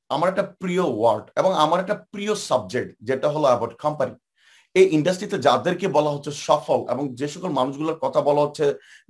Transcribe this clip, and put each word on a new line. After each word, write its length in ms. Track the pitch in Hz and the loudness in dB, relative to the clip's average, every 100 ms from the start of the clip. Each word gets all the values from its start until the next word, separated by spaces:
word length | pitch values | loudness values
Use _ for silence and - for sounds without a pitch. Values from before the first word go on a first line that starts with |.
| _ | _
আমার 200 | 135 175 | 0 0
একটা 140 | 185 | 0
প্রিয় 400 | - - 180 127 | -6 -6 -4 -2
word 460 | 165 110 113 107 - - | -2 2 2 2 -2 -2
এবং 180 | 170 | 0
আমার 260 | 170 156 175 | 2 2 2
একটা 160 | 180 - | 0 -6
প্রিয় 400 | - 202 202 202 | -8 -8 -4 -4
subject, 600 | - 120 95 120 90 - | 0 -2 -2 -6 -6 -10
যেটা 280 | 107 131 151 | -4 -2 -2
হলো 180 | 147 143 | 2 2
about 280 | 120 113 - | 2 0 -4
company। 320 | 151 147 123 - _ _ _ _ _ | -4 -2 -4 -4 _ _ _ _ _
এই 160 | 185 190 | 4 6
ইন্ডাস্ট্রিতে 500 | 156 151 185 156 196 | 6 2 -2 -4 0
যাদেরকে 480 | 127 123 139 175 196 | 4 4 2 -2 0
বলা 220 | 147 151 | 2 2
হচ্ছে 220 | 143 147 | -2 -8
সফল 600 | 147 - 151 - 131 123 | -10 0 0 2 -2 0
এবং 240 | 131 143 120 | -6 -6 -6
যে 120 | 147 | -8
সকল 220 | 175 175 | -6 -6
মানুষগুলোর 460 | 135 131 139 160 160 | -2 -2 -2 -6 -4
কথা 260 | 135 147 | -2 0
বলা 200 | 143 147 | 2 2
হচ্ছে 320 | 147 147 143 - - - | 0 2 0 0 -10 -20